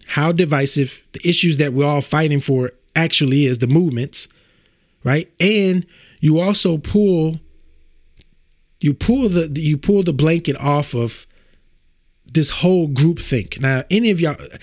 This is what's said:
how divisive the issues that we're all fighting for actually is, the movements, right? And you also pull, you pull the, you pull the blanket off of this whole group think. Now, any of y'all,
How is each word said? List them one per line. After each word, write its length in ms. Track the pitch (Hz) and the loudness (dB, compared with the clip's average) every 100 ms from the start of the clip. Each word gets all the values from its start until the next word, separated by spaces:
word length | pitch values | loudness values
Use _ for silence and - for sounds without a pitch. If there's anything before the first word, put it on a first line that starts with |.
how 280 | - - 160 | -8 -2 0
divisive 760 | 170 165 147 139 147 131 - _ | 0 0 0 0 -2 -4 -6 _
the 140 | - 175 | -6 -2
issues 300 | 170 175 143 | 0 0 0
that 140 | 147 | 0
we're 140 | 127 | 0
all 160 | 143 147 | 0 -2
fighting 400 | - 156 160 143 | -2 0 0 0
for 300 | 139 131 127 - _ | 0 -2 -2 -8 _
actually 520 | 160 165 - 139 139 | -2 0 0 2 2
is, 140 | 139 117 | 2 0
the 80 | 123 | 2
movements, 600 | 156 175 120 139 - - _ _ _ _ _ _ _ | 2 2 -2 -4 -6 -8 _ _ _ _ _ _ _
right? 260 | 131 147 175 - | -2 -2 -2 -2
And 460 | 185 208 190 185 175 - - _ | 2 2 2 0 -4 -16 -20 _
you 180 | 156 156 | 2 2
also 400 | 190 202 185 160 | 2 0 0 -2
pull, 600 | - 208 202 175 160 160 - - - _ _ _ _ - _ _ _ _ _ _ | 0 2 2 2 0 -4 -14 -20 -20 _ _ _ _ -20 _ _ _ _ _ _
you 120 | 147 | -2
pull 360 | - - 254 233 | 0 0 2 2
the, 200 | 175 160 | 0 -2
you 220 | 143 151 143 | -2 -2 0
pull 260 | - 202 | 2 2
the 80 | 175 | 2
blanket 460 | 135 156 170 160 135 | 0 2 2 -2 -2
off 360 | 139 147 143 | 0 0 -2
of 320 | 123 117 - - _ _ _ _ _ _ _ _ _ - | -4 -4 -8 -18 _ _ _ _ _ _ _ _ _ -4
this 160 | 165 143 | -2 -2
whole 380 | - 180 185 156 | 0 0 2 0
group 320 | 131 160 165 | 2 2 0
think. 380 | - 127 92 - | -4 -4 -4 -4
Now, 220 | 135 131 - | -2 -2 0
any 220 | 202 233 | 0 2
of 80 | 175 | 0
y'all, 160 | 165 - - - | -2 -4 -14 -20